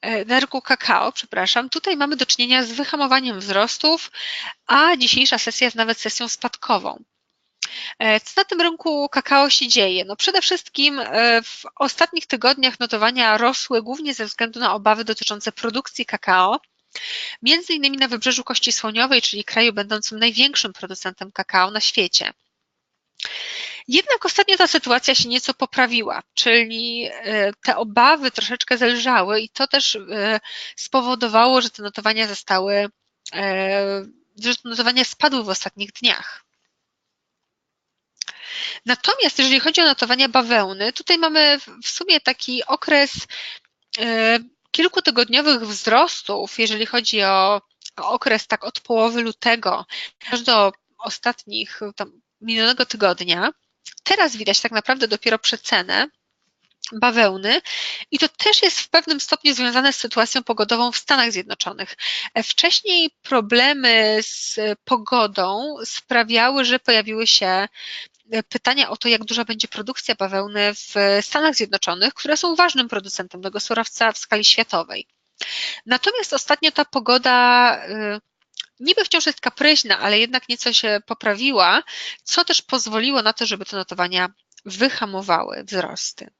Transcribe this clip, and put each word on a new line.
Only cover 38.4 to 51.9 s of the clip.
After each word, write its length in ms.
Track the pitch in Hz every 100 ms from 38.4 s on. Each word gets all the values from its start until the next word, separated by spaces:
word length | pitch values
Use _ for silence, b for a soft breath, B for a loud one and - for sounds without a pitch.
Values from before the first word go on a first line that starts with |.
| B B B B -
Natomiast 540 | 247 - 539 381 -
jeżeli 200 | 262 269
chodzi 220 | 294 320
o 40 | 330
notowania 440 | 277 233 254 269
bawełny, 640 | 262 233 233 196 190 214
tutaj 240 | - - 339
mamy 420 | 330 311 294 285
w, 80 | 247 226
w 60 | -
sumie 320 | - 370 311
taki 440 | - 262 - 254 -
okres, 640 | - - 294 277 - - B B B _ _ _ -
e, 400 | 226 226 226 233 233 _ _
kilkutygodniowych 880 | - 339 370 359 240 226 240 294 262
wzrostów, 1000 | 220 208 - 226 339 - - 202 - -
jeżeli 260 | 226 214 220
chodzi 380 | 247 220 220
o, 380 | 196 190 190 208 _ _ - -
o 120 | -
okres 380 | 247 - 220 -
tak 160 | 214
od 160 | - -
połowy 420 | - 226 226 233
lutego 640 | 226 214 240 233 208 180 - B B _ -
aż 100 | 247
do 320 | 240 233 202 - _ _
ostatnich, 840 | - - - 240 - 208 214 - 214